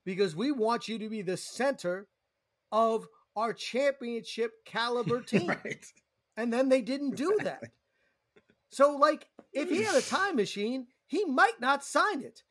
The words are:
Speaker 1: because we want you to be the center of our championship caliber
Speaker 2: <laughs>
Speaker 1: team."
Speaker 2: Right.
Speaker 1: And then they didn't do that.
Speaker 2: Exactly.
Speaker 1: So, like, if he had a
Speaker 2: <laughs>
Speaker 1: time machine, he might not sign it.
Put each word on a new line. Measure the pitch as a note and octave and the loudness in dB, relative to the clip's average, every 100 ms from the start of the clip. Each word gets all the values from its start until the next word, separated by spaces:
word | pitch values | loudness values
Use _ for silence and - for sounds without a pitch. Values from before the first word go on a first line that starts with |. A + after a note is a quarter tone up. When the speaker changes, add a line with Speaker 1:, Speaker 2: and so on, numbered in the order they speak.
| - | -6
Speaker 1:
because | F#3 G3 | 0 0
we | D#3 B3+ | 0 -2
want | C#4 A3 A#3 - | 0 0 0 -4
you | A3 | -8
to | G#3+ | -6
be | A3 | -6
the | F3+ F3+ | -4 -6
center | - - C4 C4+ F3 F#3 G#3 _ _ _ _ _ - | -6 -2 -2 0 -4 -4 -8 _ _ _ _ _ -2
of | G#3+ A3+ A3 F3+ _ _ - | 2 2 2 -6 _ _ -4
our | A3+ | -4
championship | - - A#3 C#4+ C#4 A#3+ A#3 A3+ - A3+ - | -4 -4 0 2 0 -4 -8 -8 -4 -4 -6
caliber | - A#3+ A#3 A#3+ A#3 A#3+ | -8 -4 -2 0 0 -2
Speaker 2:
<laughs> | |
Speaker 1:
team." | A#3+ G#3+ - | 2 2 2
Speaker 2:
Right. | - - - - _ _ _ _ | -4 -6 -12 -14 _ _ _ _
Speaker 1:
And | - A#3 | -6 -2
then | A#3 C4+ | 2 4
they | C4 | 4
didn't | G#3+ C4+ C#4+ G3 | 2 -4 -4 -2
do | D4+ G#4 | 0 0
that. | G3+ C3+ | -2 -8
Speaker 2:
Exactly. | A#2 _ _ _ _ _ _ _ _ _ _ | -14 _ _ _ _ _ _ _ _ _ _
Speaker 1:
So, | - C#4+ C#4+ | 4 4 6
like, | D4 D4+ - _ - | 2 2 -4 _ -8
if | C4 D4+ | -4 -2
he | D#4+ | 0
had | G#4+ D4+ | 2 2
a | |
Speaker 2:
<laughs> | - | 2
Speaker 1:
time | C#4 G4 D4+ | 0 0 0
machine, | F#3+ - G#3 C4 B3 _ - | -2 -2 -4 -4 -8 _ -6
he | D#4 G4 | -2 0
might | C4 G4 A4+ | 4 2 2
not | B3 C#4 | 0 0
sign | - D4 F#4+ E4 | 0 2 2 0
it. | A#3 - _ | -8 -16 _